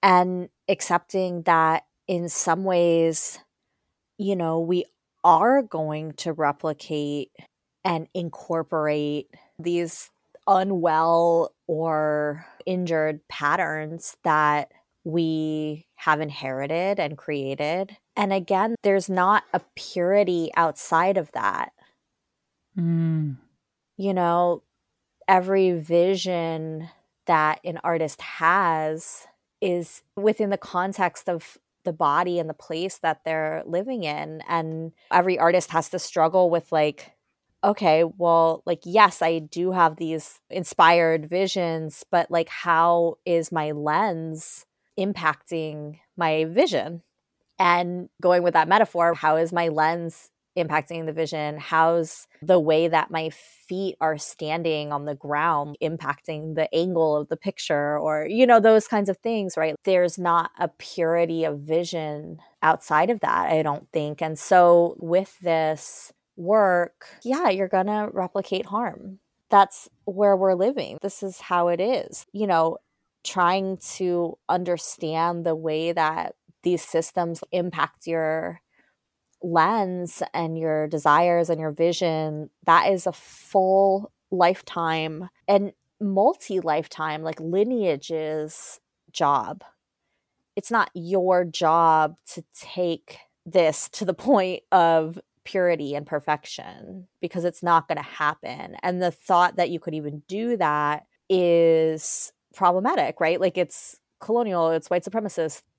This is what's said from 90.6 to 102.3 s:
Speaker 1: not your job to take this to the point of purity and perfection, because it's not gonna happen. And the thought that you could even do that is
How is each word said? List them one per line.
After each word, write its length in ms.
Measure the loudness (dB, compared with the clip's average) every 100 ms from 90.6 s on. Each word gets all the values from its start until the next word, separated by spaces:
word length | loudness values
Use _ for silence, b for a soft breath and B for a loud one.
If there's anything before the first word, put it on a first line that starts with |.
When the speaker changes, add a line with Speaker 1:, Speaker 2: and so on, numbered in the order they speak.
| -4
Speaker 1:
not 200 | -2 -2
your 520 | -6 -2 0 4 2 2
job 720 | 0 2 6 6 6 2 -2 -14
to 100 | -14 -14 -16
take 600 | -12 -4 -4 -4 -10 -20 _ _ 0
this 440 | 2 4 2 -2
to 160 | -2 -4
the 80 |
point 500 | -4 2 2 2 -4 2
of 480 | 4 6 4 2 -6 -18 _ -6
purity 500 | 0 2 0 -2 -8
and 100 | -6
perfection, 1000 | -6 -2 -4 -4 -14 -16 -18 -20 -20 -20 _
because 240 | -8 -4 -4
it's 180 | -2
not 240 | 4 4 4
gonna 140 | -6
happen. 720 | -6 -4 -4 -4 -10 -12 -14 -6
And 180 | -4 -2
the 100 | -2
thought 440 | -4 0 4 4 2
that 140 | -2
you 100 | -2
could 160 | -6 -8
even 260 | -8 -10 -10
do 300 | -6 -4 0
that 480 | 0 0 0 -2 -8 _ _
is 1040 | 2 4 4 6 4 2 -2 -4 -4 -4